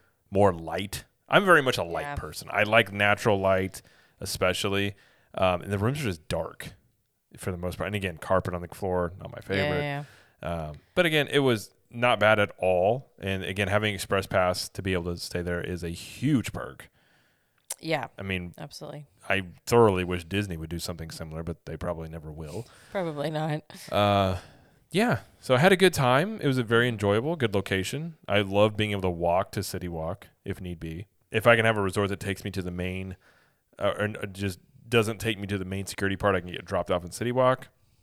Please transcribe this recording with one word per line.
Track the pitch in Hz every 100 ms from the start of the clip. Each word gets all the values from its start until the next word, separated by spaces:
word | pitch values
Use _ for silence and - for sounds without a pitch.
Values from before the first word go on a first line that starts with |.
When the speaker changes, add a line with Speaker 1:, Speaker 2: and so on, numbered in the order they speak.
| _ _ -
Speaker 1:
more | 98 101
light. | 85 80 87 104 - - _ -
I'm | 175 196
very | 165
much | 131 117
a |
light | 85 82
Speaker 2:
Yeah. | 107 143
Speaker 1:
person. | 78 - -
I | 95
like | 107 113 98
natural | 101 101 101 117 101
light, | 95 95 95 - _ _ _ -
especially. | 95 - 92 92 101 98 101 98 _ _ _ -
Um, | 92 90
and | -
the | 101
rooms | 107 147
are | 127
just | 82 -
dark | 82 82 - - - _ _ _ _ _ -
for | -
the | 90
most | 90 87
part. | 90
And | 104
again, | 95 80
carpet | - 95 90
on | 90
the | 87
floor, | - 98 90 87 90
not | -
my | -
Speaker 2:
Yeah, | -
Speaker 1:
favorite. | 156 147 147
Speaker 2:
yeah, | 143 143 143 - _ -
yeah. | - 85 76
Speaker 1:
Um, | 76 _ -
but | 170
again, | 156 139
it | 151
was | 135 113 - _ _
not | 120 123 110
bad | 104 107
at | 101 -
all. | 92 90 95 127 - -
And | 95 95
again, | 92 95 98
having | 104 107
Express | 98 - 98 95
Pass | 98 90 90 -
to | -
be | 95
able | 92 85
to | 87
stay | - 90
there | 87 87
is | - 87
a | 85
huge | 87 - - 127 139 -
perk. | - 60 67 - _ _ _ _ _ _ _ - -
Speaker 2:
Yeah. | 160 151 120 -
Speaker 1:
I |
mean, | 98 92 87 -
Speaker 2:
Absolutely. | 151 - 156 147 143 _ -
Speaker 1:
I | 98 90 - -
thoroughly | 120 113 92
wish | 90 90 82
Disney | 98 101 82
would | 80
do | 85
something | - 85 82
similar, | - 80 78
but | 82 82 -
they | 80
probably | 87 82 80
never | 82 78
will. | 76 80 87 - - -
Speaker 2:
Probably | 202 170 147 147
not. | 156 156 151 - - -
Speaker 1:
Uh, | 98 104 101 95 87 - - _ _ _
yeah. | 180 233 151 - _
So | - 127
I |
had | 180
a | 185
good | 185
time. | 151 127 131 190 220
It | 143
was | 131
a |
very | 110 117 123
enjoyable, | 113 104 104 139 170
good | 117
location. | 98 - 95 92 139 165 156 -
I | 101
love | 98 101 107 104
being | 107
able | 101
to | 92
walk | 85 85 90 98
to | -
City | 92 92 87
Walk | 82 80 95 - _ -
if | 95
need | 90 85
be. | 82 82 104 _ -
If | 110 120
I | 117
can | 113
have | 110
a |
resort | 98 98 101
that | 98
takes | 104 95 104
me |
to | 95
the | 90
main, | 87 92 92 95 90 _ _ _ _ _ -
uh, | 101 -
or |
n-, | 104 107
uh, | 101
just | 95 101 92 _ - 117
doesn't | 117 107 101
take | 110 98
me | 98
to | 101
the | 92
main | 95 95
security | - 98 95
part, | 104 92
I |
can | 87
get | 87
dropped | 87 92 87
off | 90
in | 87
City | - 117
Walk, | 123 127 131 - _ _ _